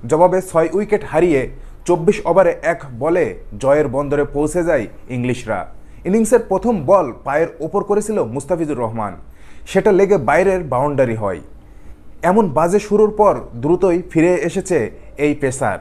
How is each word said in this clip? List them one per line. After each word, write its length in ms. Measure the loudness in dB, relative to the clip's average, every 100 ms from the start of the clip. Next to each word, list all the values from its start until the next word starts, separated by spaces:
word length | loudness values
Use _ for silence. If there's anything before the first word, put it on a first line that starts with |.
| 0
জবাবে 280 | 4 4 4 0
ছয় 180 | 0 0
উইকেট 280 | 0 0 -2 0
হারিয়ে 300 | 2 2 2 -2 -10 -18 -14
চব্বিশ 340 | -2 2 2 0 2
ওভারে 260 | 4 4 2 -2
এক 80 | -4 -6 -6
বলে 220 | -2 0 0 -4 -14 -6
জয়ের 280 | 2 2 2
বন্দরে 360 | -2 -2 -2 -2
পৌঁছে 260 | -2 -2 0 0
যায় 160 | 0 -2 -10 -10
ইংলিশরা। 480 | -6 -4 -4 -4 -6 -6 -14 -18 -12
ইনিংসের 380 | -2 0 4 2 2
প্রথম 260 | -2 0 -2 4
বল 160 | 2 2 -6
পায়ের 260 | -2 0 0 -4
ওপর 200 | -4 -4
করেছিল 340 | 0 -2 0 -2 -2
মুস্তাফিজুর 480 | -6 -4 -4 -2 -4
রহমান, 300 | -4 -4 -8 -8 -18 -20 -20 -18 -4
সেটা 240 | 0 2
লেগে 260 | 4 4 2 2
বাইরের 320 | 2 4 0 -2
বাউন্ডারি 440 | -2 0 2 0 0
হয়। 180 | -4 -6 -10 -20 -20 -20 -20 -18 -18 -4
এমন 220 | 0 2 2 2
বাজে 240 | 2 2
শুরুর 300 | 0 2 2 4
পর 140 | 2 2 -4 -6
দ্রুতই 360 | 0 2 2 0 0
ফিরে 240 | 2 2 2 0
এসেছে 300 | -4 -2 -2 -2 -6 -20 -2
এই 160 | -2
পেসার। 440 | 0 -2 -2 -4 -4